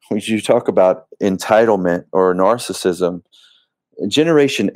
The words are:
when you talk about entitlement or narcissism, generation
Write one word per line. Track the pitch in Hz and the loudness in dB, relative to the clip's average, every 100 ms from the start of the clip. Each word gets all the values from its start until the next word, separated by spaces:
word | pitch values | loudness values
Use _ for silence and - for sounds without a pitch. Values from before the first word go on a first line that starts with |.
| _ | _
when | 110 | -8
you | 113 110 | -4 -4
talk | - 120 - | 0 0 2
about | 98 92 90 - - | 2 2 0 -8 -6
entitlement | 101 92 - 110 113 101 90 87 - | -4 -2 2 2 4 2 0 -2 -2
or | 95 92 | 0 0
narcissism, | 90 95 127 - 95 95 87 87 87 - _ _ _ _ _ _ - 101 | 2 0 0 -4 -4 -4 -2 -4 -4 -14 _ _ _ _ _ _ -10 -4
generation | 143 165 151 143 135 98 | 0 2 2 2 0 -2